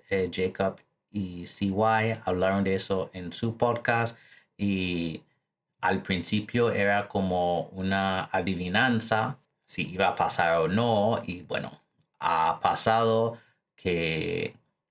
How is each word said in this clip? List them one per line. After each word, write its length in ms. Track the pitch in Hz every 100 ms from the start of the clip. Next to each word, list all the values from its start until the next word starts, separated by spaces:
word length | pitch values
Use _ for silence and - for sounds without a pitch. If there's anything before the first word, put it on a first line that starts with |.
| -
eh, 220 | 98 90
Jacob 480 | 92 92 - 95 - _ _ _
y 340 | 104 92 87
C 220 | 87 - 101
Y, 80 | 95 110 110 113 110
hablaron 400 | - 90 92 98
de 120 | 98 95
eso 340 | - 95 -
en 220 | 92 87
su 240 | - 113 113
podcast, 580 | 123 113 - 117 117 - - - _ -
y 640 | 101 95 92 87 85 78 - _ _ _ _ _
al 180 | 92 95
principio 720 | - 92 - 104 - 120 117
era 360 | 98 101 101 -
como 560 | 101 92 90 87 85 -
una 580 | 92 95 98 98 92 -
adivinanza 1040 | 95 92 90 90 104 127 113 - 110 120 - _ _
si 260 | - - 73
iba 180 | 92 92
a 80 | -
pasar 420 | 87 - 85 82
o 100 | 80
no, 540 | 101 120 107 107 113 -
y 160 | 90
bueno, 300 | - - - - _ _ _ -
ha 420 | 87 82 80 85
pasado 760 | 92 85 110 113 113 113 113 117 - _ _
que 800 | _ 92 85 82 80 85 85 - - _ _ _